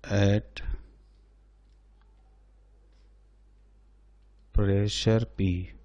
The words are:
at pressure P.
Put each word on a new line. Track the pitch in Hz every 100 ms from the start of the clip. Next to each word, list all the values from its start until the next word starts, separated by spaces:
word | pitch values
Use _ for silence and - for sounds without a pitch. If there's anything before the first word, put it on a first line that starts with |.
at | - 101 101 104 - - - - - - _ _ _ _ _ _ _ _ _ _ _ _ _ _ _ _ _ _ _ _ _ _ _ _ _ _ _ _ _ _ _ _ _ _ _
pressure | - 101 98 104 - - 113 113
P. | - 95 87 92 -